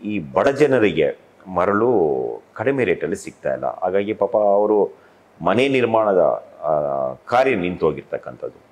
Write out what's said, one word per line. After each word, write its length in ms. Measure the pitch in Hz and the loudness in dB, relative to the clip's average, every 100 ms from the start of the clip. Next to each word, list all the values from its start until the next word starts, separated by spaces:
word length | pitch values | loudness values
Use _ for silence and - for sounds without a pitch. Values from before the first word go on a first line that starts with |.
ಈ 160 | 104 104 | -4 -6
ಬಡ 280 | 73 - 139 | -2 0 0
ಜನರಿಗೆ 680 | 131 147 127 107 78 71 - - _ 95 90 | 2 2 4 2 2 -2 -2 -16 _ -6 0
ಮರಳು 340 | 95 101 120 113 78 65 60 55 - | 2 2 2 2 2 0 -4 -8 -16
ಕಡಿಮೆ 300 | - 113 139 | -6 -4 0
ರೇಟಲ್ಲಿ 320 | 107 82 82 95 | 0 -2 -4 -8
ಸಿಗ್ತಾ 380 | 82 - - | -10 -8 -6
ಇಲ್ಲ. 120 | 65 65 | -4 -6
ಹಾಗಾಗಿ 480 | - 92 95 104 | -4 -2 -2 -4
ಪಾಪ 240 | 104 101 107 | -2 0 2
ಅವರು 600 | 104 101 104 107 90 - - _ _ _ | 4 4 4 2 0 -4 -20 _ _ _
ಮನೆ 260 | 82 104 135 | 0 2 2
ನಿರ್ಮಾಣದ, 520 | 135 117 113 107 95 76 53 - - | 2 2 2 2 4 2 0 -8 -8
ಆ, 500 | 78 76 73 69 65 | -2 -2 -2 -4 -6
ಕಾರ್ಯ 420 | 65 - 120 135 110 | -8 -2 2 2 0
ನಿಂತೋಗಿರ್ತಕ್ಕಂಥದ್ದು. 1040 | 87 90 82 71 - - - 64 64 - _ | -4 0 -2 -2 -10 -10 -10 -12 -14 -14 _